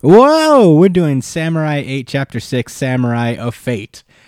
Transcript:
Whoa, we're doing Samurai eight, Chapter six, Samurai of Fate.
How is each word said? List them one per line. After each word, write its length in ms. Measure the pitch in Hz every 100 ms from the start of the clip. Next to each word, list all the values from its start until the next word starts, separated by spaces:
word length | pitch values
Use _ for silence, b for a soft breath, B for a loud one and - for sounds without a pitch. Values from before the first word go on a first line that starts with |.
Whoa, 720 | 135 196 269 320 311 285 202
we're 140 | 151 190
doing 320 | 180 160 135
Samurai 600 | - - 160 165 156 147
eight, 220 | 135 135 123
Chapter 340 | 139 139 120
six, 320 | - 127 117
Samurai 640 | - 135 127 123 117 120 120
of 180 | 120
Fate. 480 | - - 117 101 - _ b